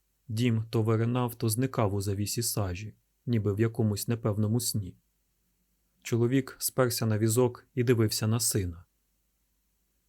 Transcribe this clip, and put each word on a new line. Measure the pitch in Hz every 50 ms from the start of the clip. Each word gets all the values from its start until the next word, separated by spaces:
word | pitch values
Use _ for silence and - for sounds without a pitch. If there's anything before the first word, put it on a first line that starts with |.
| _ _ _ _ _
Дім | - 107 113 123 123 113 113 113 -
то | - 113
виринав, | 107 113 110 110 113 117 120 123 123 117 113
то | - 117 113
зникав | 107 123 131 131 - 131 110 95 101
у | 101
завісі | 92 104 98 101 104 - - 117 113
сажі, | - - 113 101 92 90 98 107 110 - _ _ _ _ _ _
ніби | 127 117 110 101 104 98
в | 107
якомусь | 113 113 113 - 110 107 104 - -
непевному | - 117 110 - 110 98 110 107 104 113 120
сні. | 120 - - 107 92 90 - _ _ _ _ _ _ _ _ _ _ _ _ _ _ _ _ _ _ _ _ _ -
Чоловік | - 120 117 120 120 135 135 131 - - -
сперся | - - - 139 127 120 117 - 120
на | 110 107
візок | 104 113 110 110 123 127 117 120 - - _ _
і | 127 117
дивився | 127 123 110 113 104 - - 120
на | 107 113 120
сина. | - - - 107 92 87 82 87 - _ _ _ _ _ _ _ _ _ _ _ _ _ _ _ _ _ _ _ _ _ _ _ _